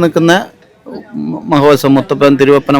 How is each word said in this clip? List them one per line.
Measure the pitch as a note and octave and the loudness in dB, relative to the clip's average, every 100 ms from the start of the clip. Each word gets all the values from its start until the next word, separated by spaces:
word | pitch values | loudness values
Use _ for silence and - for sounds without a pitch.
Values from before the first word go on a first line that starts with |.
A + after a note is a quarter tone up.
നിൽക്കുന്ന | E3+ D#3+ E3 F#3 - _ _ _ - E3+ - - D3+ | 0 0 0 0 -4 _ _ _ -20 -18 -14 -12 -10
മ-, | D#3 E3 | -10 -4
മഹോത്സവം, | D3 C#3+ C#3 C#3 C#3 | 0 2 2 2 0
മുത്തപ്പൻ | B2+ C#3 C#3+ C3+ | 0 0 0 2
തിരുവപ്പന | C3+ C#3+ C3+ C#3 | 2 2 2 0